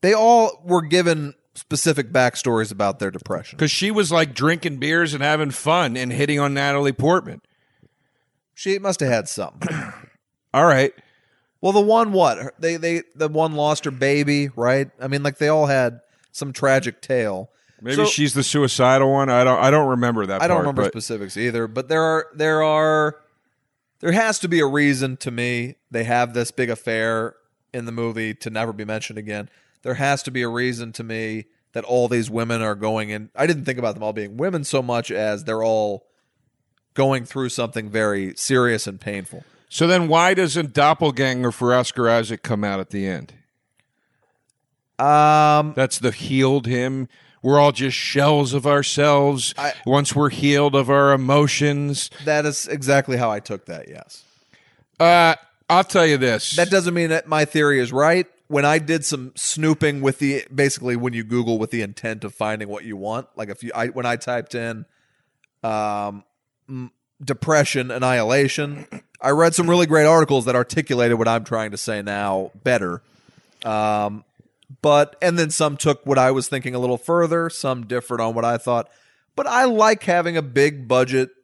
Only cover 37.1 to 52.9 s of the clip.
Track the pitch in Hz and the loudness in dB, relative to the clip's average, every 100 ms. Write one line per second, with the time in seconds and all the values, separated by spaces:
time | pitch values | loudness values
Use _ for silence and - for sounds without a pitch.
37.1 | 135 117 135 127 - 117 117 107 110 107 | 0 -6 -8 -6 -4 -6 -6 -6 -2 -2
38.1 | 101 95 - - 131 123 110 - 95 - | -2 -6 -8 0 2 2 0 -6 -10 -10
39.1 | 101 92 - - _ _ - 170 185 170 | -10 -12 -18 -20 _ _ 0 2 4 4
40.1 | 165 175 185 175 147 151 127 147 156 156 | 4 4 2 0 -2 -2 2 2 4 0
41.1 | 123 135 127 123 113 120 123 120 - 117 | 0 -2 0 -4 -2 2 2 0 0 2
42.1 | 117 110 113 - 107 104 98 92 101 98 | 2 0 -8 -4 -4 -2 -4 -6 -6 -4
43.1 | 87 - - _ _ _ _ _ _ _ | -6 -10 -20 _ _ _ _ _ _ _
44.1 | _ _ _ _ _ _ _ _ _ 135 | _ _ _ _ _ _ _ _ _ 2
45.1 | 147 151 151 151 151 151 147 131 - 123 | 6 6 6 6 4 0 -2 -2 0 -2
46.1 | 113 - 135 131 139 117 123 127 135 127 | -4 -4 0 2 2 0 -4 -2 -4 -8
47.1 | _ _ _ 131 143 147 131 135 123 - | _ _ _ 2 6 6 4 -4 -2 -2
48.1 | 139 143 151 139 139 135 143 139 - 147 | 0 2 2 2 0 2 2 2 2 4
49.1 | 143 143 139 117 - 143 - - 139 139 | 4 2 0 -4 -4 -6 -6 0 2 2
50.1 | 139 147 117 143 143 147 139 127 139 139 | 0 0 2 2 4 4 2 2 4 4
51.1 | 139 131 143 147 - 147 143 143 139 - | 4 4 4 4 2 0 0 -4 -4 -8
52.1 | - 143 151 151 143 - 147 131 | -8 -2 0 0 -4 -6 -6 2